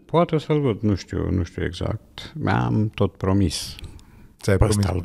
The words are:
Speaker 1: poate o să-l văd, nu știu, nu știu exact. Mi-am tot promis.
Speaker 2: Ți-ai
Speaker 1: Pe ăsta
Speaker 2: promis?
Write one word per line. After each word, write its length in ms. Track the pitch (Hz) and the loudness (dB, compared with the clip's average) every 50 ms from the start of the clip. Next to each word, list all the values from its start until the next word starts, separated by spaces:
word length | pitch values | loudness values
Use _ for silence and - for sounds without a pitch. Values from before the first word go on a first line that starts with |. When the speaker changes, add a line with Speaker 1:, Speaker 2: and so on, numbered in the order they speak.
| - | -8
Speaker 1:
poate 300 | - - 165 175 170 165 | -2 2 2 2 2 0
o 40 | 151 | -2
să-l 220 | - - 156 151 | 0 0 0 2
văd, 200 | 143 131 104 98 | 2 0 0 2
nu 140 | 107 104 101 | 2 0 0
știu, 360 | 90 - - 95 87 82 85 | 0 -2 -6 -4 -2 -2 0
nu 120 | 87 92 | 0 0
știu 220 | 87 - - - 82 | -2 -2 -4 -4 -4
exact. 680 | 80 87 87 - - - 110 - - - - - - - | -4 -4 -4 -4 -4 -4 -4 -8 -14 -18 -18 -16 -14 -10
Mi-am 560 | 156 - 101 98 60 120 120 120 110 107 107 - | -4 -2 0 0 0 0 2 2 2 0 0 0
tot 220 | - 104 92 - | 0 0 0 -2
promis. 600 | - - 95 95 101 98 85 - - - - - - - - - - - - - - - - - - | -2 0 2 2 4 2 2 0 -4 -8 -10 -12 -14 -16 -16 -16 -18 -20 -20 -20 -20 -20 -20 -18 -6
Speaker 2:
Ți-ai 160 | - - 98 | 0 0 2
Speaker 1:
Pe 80 | 92 110 | 2 4
ăsta 160 | 110 107 104 | 2 2 2
Speaker 2:
promis? 140 | 101 87 90 90 85 | 2 0 0 -2 2